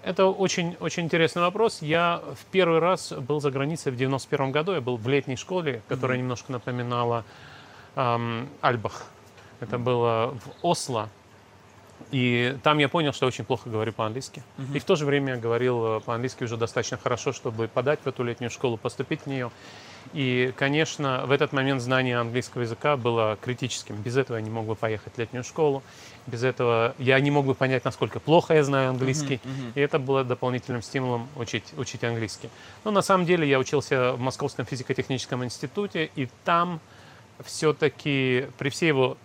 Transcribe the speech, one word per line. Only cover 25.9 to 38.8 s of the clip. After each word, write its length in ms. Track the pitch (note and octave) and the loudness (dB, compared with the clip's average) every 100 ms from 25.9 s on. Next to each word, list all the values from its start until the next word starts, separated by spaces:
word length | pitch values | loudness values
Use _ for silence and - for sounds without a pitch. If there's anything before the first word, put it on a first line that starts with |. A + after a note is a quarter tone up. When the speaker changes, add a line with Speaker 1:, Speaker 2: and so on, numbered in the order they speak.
| - - - - | -20 -20 -18 -10
Speaker 1:
Без 160 | A#2 | -2
этого 500 | B2+ B2+ B2 A2+ A#2 - | -2 2 2 4 2 2
я 200 | B2+ C3+ | 4 4
не 120 | C#3+ | 4
мог 140 | C#3+ | 2
бы 100 | C3+ | 2
понять, 280 | B2+ C3 B2+ | 0 0 0
насколько 340 | C3 - A#2 A2+ | -2 -4 -4 -4
плохо 340 | - E3 - | 4 4 6
я 100 | D#3+ | 4
знаю 260 | C#3 C#3 C3 | 6 2 2
английский. 500 | B2+ C3 D3 C#3+ B2+ | 0 0 0 -2 -4
Speaker 2:
Мгм, 100 | C3 | -6
мгм. 160 | C3+ A#2+ | -8 -6
Speaker 1:
И 60 | C3+ | -2
это 180 | C#3+ D#3+ | 0 0
было 240 | C3 C3+ | 2 0
дополнительным 580 | B2+ B2 B2+ B2+ - A#2+ | 2 -2 -2 -2 -4 -6
стимулом 440 | - C#3 B2+ A#2+ B2 | -4 -2 0 -2 -4
учить, 380 | C3+ A#2 A#2 - - | -8 -4 -4 -6 -8
учить 260 | B2 - | -8 -4
английский. 440 | A#2 A#2 A2 - A#2 - - - | -4 -2 -4 -8 -14 -16 -20 -8
Но 60 | G#3+ | 0
на 100 | G3+ | 2
самом 240 | E3+ F#3 | 4 4
деле 220 | E3+ F3 D3 | 4 2 4
я 100 | C3+ | 4
учился 540 | B2+ D3 - C3+ B2 | 4 0 2 2 2
в 60 | C3 | 0
Московском 440 | B2+ - C#3+ - | -4 -2 -6 -4
физико-техническом 800 | B2 B2+ B2+ C3+ - C3 - B2 | -6 -6 -4 -4 -2 -4 -4 -4
институте, 680 | B2 - C#3+ - G3+ F3 D#3 | -4 -8 -8 -6 -4 -4 -4
и 140 | - B2+ - | -4 -6 -4
там 340 | - E3+ F3 E3 - - - - - - | 2 2 2 -4 -10 -20 -20 -20 -20 -20
все-таки 1040 | - - D#3 D3 D3+ - D3+ C#3 C3 B2 C#3 - | -12 0 0 4 0 0 -2 2 2 2 -2 -4
при 120 | C#3 | -6
всей 180 | - | 0